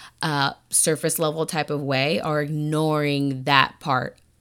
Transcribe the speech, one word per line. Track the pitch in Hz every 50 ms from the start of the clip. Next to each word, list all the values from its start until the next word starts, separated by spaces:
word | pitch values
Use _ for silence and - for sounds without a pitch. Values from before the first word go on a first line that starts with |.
| - - - _ -
uh, | 165 151 143 139 139 - - _ _
surface | - - - 175 156 - - 160 - -
level | 165 156 151 165 160
type | 151 - 156 147 -
of | 151 143 143
way, | 135 135 131 135 147 170 -
are | - 156 151 151
ignoring | 147 147 156 151 151 151 156 151 160 156 151 151 147 143 143 143 143 139 135 131 131
that | 147 143 135 135 - - -
part | - 147 131 127 - - - - _ _ _ _